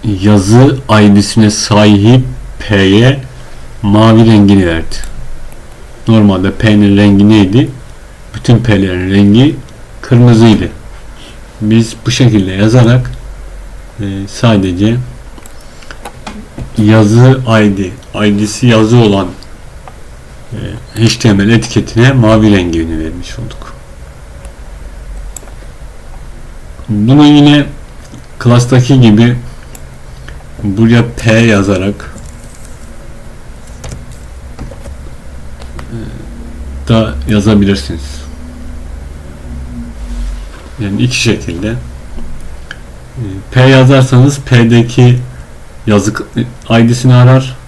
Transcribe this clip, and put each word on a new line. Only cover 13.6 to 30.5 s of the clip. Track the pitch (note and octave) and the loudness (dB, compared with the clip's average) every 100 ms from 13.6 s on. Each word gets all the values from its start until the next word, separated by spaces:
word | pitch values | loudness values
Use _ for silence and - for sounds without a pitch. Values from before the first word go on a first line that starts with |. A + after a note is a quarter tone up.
| - - - - | -16 -16 -18 -10
e, | G2+ G2 G2 | -8 -8 -10
sadece | - B2 G#2+ F#2+ F2+ G#2 A#2+ B2 - - - - - - - - - - - - - - - - - | -2 2 2 0 0 0 0 -6 -14 -18 -18 -18 -18 -20 -20 -18 -16 -16 -16 -16 -14 -16 -14 -10 0
yazı | G#2+ A2 G#2 A2+ B2+ C3 A#2 | 4 4 4 6 4 4 2
I | A2 G#2 G2 | 2 2 0
D, | F#2+ - - G2+ G#2 | -4 -8 -14 -2 0
I | G2+ | 0
D'si | G#2 - B2 | -2 0 2
yazı | A2 A2 A#2+ | 4 4 4
olan, | A2 G2 F#2 - - - - - - - - - - - - | 4 2 -2 -8 -18 -18 -18 -18 -20 -20 -20 -20 -20 -20 -14
e, | G#2+ F2 F2 - - | -10 -10 -10 -12 -2
H | A#2 - | 0 2
T | A#2+ | 2
M | G2 G2+ | 2 4
L | |
etiketine | A#2 - - - A2+ B2 | 2 2 -4 -2 2 2
mavi | C3+ A2 A2 G#2+ G2+ | 4 4 4 4 2
rengini | F2 E2 E2 D#2+ | 0 -2 -4 -4
vermiş | D#2+ E2 - - | -6 -8 -12 -10
olduk. | - - - - - - - - - - - - - - - - - - - - - - - - - - - - - - - - - - - | -12 -12 -16 -16 -18 -18 -18 -20 -20 -18 -18 -16 -16 -16 -16 -16 -14 -14 -12 -14 -16 -18 -18 -16 -18 -18 -16 -16 -16 -16 -16 -18 -18 -18 -6
Bunu | G#2 A2 C#3+ D3 | -2 4 6 6
yine | D3 D3 D3 C#3 - - - - - - - | 6 6 4 0 -8 -16 -18 -18 -20 -20 -4
class'taki | A#2+ A#2+ B2 B2+ B2 C3+ | 2 2 4 2 4 4
gibi | A#2+ G#2 A#2+ B2 - - - - - - - - - - - | 6 6 4 0 -8 -16 -18 -16 -16 -18 -18 -18 -16 -16 -18